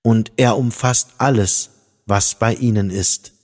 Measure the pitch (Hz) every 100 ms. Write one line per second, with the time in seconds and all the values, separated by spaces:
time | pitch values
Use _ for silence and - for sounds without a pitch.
0 | 117 113 107 - 123 143 123 - 127 123
1 | - - 135 123 95 - - _ _ _
2 | - 101 - - 113 113 123 107 98 95
3 | 95 - - _